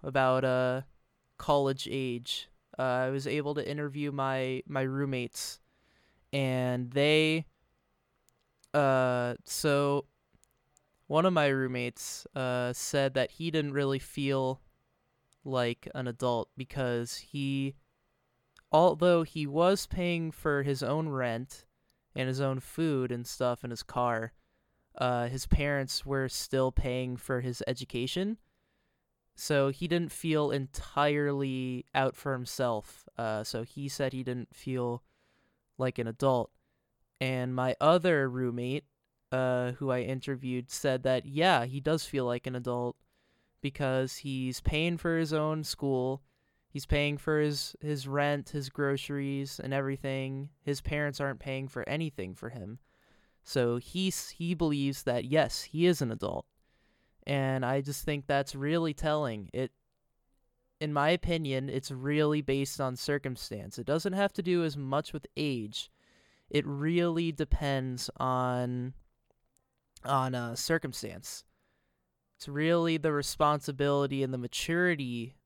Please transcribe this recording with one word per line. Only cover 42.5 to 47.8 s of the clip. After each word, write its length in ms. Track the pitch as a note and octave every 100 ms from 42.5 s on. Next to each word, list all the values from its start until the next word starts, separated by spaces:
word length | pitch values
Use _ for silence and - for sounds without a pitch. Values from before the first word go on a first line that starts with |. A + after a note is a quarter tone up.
| B2+
adult 420 | B2 B2 B2 - _ _ _ _ _ _
because 560 | C#3+ C3+ C3+ C3 C3 -
he's 440 | C#3+ C3 B2+ B2+
paying 360 | - D3+ E3 E3+
for 200 | E3+ E3
his 160 | D#3+
own 300 | D#3 D#3 D#3
school. 580 | D3+ - C#3 C3 B2+ C3+ _ _ _ _ _
He's 160 | C#3+ -
paying 320 | D3 D3 D3
for 240 | - D3+
his, 340 | D3+ C#3+ - -